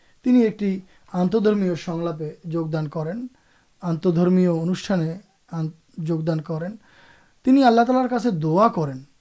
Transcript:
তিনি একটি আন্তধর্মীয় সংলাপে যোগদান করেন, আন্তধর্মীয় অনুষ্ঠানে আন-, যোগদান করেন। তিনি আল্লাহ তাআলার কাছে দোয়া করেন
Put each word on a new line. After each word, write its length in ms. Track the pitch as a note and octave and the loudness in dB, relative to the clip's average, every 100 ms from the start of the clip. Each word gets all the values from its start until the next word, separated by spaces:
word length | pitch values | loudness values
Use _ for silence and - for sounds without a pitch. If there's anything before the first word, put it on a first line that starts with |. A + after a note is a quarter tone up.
| _ _ | _ _
তিনি 200 | B3+ B3 | 2 4
একটি 380 | A3 - G3+ F#3+ - _ _ | 4 0 -4 -4 -8 _ _
আন্তধর্মীয় 640 | F#3 F3+ A3 G#3 G#3 F#3 E3 | -2 0 2 2 2 0 -2
সংলাপে 600 | - E3 E3+ D#3+ D#3 - E3+ | -4 -6 -4 -6 -8 -10 -8
যোগদান 380 | E3 D#3+ D#3 D3+ | -6 -4 -4 -4
করেন, 400 | E3 D#3 A3 B3 - _ _ _ _ | -6 -8 -8 -12 -16 _ _ _ _
আন্তধর্মীয় 680 | F3 D#3+ F#3 E3 F3+ F#3 F3+ | -6 -2 0 2 4 4 4
অনুষ্ঠানে 680 | E3 E3 F#3 - F#3+ D#3+ F3+ - _ _ | 2 -2 -4 -2 -2 -2 -6 -14 _ _
আন-, 520 | E3 D#3+ D#3+ _ - | -8 -6 -8 _ -8
যোগদান 380 | D#3+ E3 D#3+ D#3 | -4 -2 -2 -4
করেন। 360 | D3 D#3+ F3 A3 _ _ - _ _ _ | -4 -8 -8 -12 _ _ -20 _ _ _
তিনি 200 | - C4+ | 2 6
আল্লাহ 220 | B3+ A#3 A#3 | 6 6 4
তাআলার 240 | B3+ B3 | 2 0
কাছে 220 | A#3+ A3+ | -2 -2
দোয়া 380 | F3 D#3 E3 G#3+ | -2 0 2 2
করেন 340 | - D3+ C3 C3+ _ | 2 -4 -6 -14 _